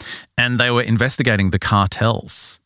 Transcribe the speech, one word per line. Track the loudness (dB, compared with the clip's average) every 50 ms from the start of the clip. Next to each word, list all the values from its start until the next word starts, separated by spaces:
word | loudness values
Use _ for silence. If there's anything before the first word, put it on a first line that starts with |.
| -16 -16 -16 -16 -18 _ _ -2
And | 0 0 0 0
they | 0 2
were | 2 0 0
investigating | 2 2 2 2 0 0 0 0 2 2 2 2 0
the | 0 -2
cartels | 0 2 4 4 4 2 0 0 0 0 0 -2 -4 -6 -6 -6 -6 -8 -10 -10 _